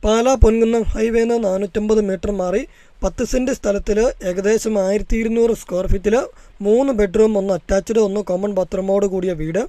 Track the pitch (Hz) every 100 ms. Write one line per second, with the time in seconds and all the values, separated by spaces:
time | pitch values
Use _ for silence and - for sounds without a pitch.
0 | 214 226 240 262 226 226 226 233 214 220
1 | 220 226 233 233 208 190 202 220 214 220
2 | 202 190 208 202 180 196 269 - - -
3 | 190 - 233 254 254 262 208 202 - 208
4 | 233 - 196 180 196 220 226 214 190 208
5 | 196 226 226 226 233 220 - 180 185 202
6 | 202 240 - - - - 202 226 277 226
7 | 202 202 220 208 196 180 - 196 190 226
8 | 208 202 202 180 202 196 180 190 190 196
9 | 202 190 185 165 156 175